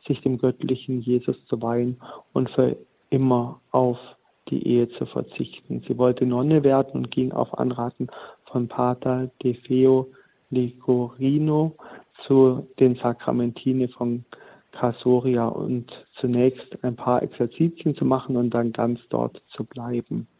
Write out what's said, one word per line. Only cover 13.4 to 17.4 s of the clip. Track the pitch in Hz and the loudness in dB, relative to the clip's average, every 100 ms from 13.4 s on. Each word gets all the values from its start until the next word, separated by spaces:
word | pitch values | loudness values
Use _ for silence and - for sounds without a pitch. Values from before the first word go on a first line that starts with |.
| 120 117 131 131 123 | -2 -2 -2 0 -2
von | - 120 120 - - - - _ | -4 -4 -4 -8 -20 -20 -20 _
Casoria | - 120 117 127 127 127 123 113 | -4 -2 0 2 2 2 0 0
und | - - 123 120 - _ - | -4 -4 -4 -8 -20 _ -6
zunächst | 123 123 127 - - - | -2 2 2 2 -16 -6
ein | 127 120 | -6 -4
paar | - 123 | 0 0
Exerzitien | 156 - | 0 -4